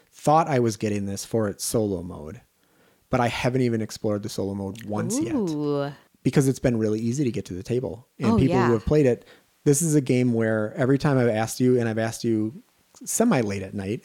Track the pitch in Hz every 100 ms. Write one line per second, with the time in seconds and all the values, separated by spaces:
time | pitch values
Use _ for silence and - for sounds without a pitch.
0 | _ - - 156 170 131 117 104 110 104
1 | 98 98 - 113 104 92 - 120 107 90
2 | 87 87 76 - _ _ _ _ _ _
3 | _ 127 120 - 131 131 123 117 110 -
4 | 110 104 104 - 98 101 98 95 98 104
5 | 175 247 330 294 185 151 147 143 143 143
6 | _ _ 135 151 135 131 135 117 107 110
7 | 117 131 131 101 - 90 - 120 107 110
8 | _ - 120 226 131 131 120 113 - 151
9 | 131 117 - - _ _ 147 143 170 151
10 | 127 127 127 113 113 110 107 - 127 139
11 | 151 131 120 107 113 - 127 123 117 110
12 | 113 113 117 110 107 165 _ _ _ -
13 | 233 - 240 151 104 98 95 104 95 110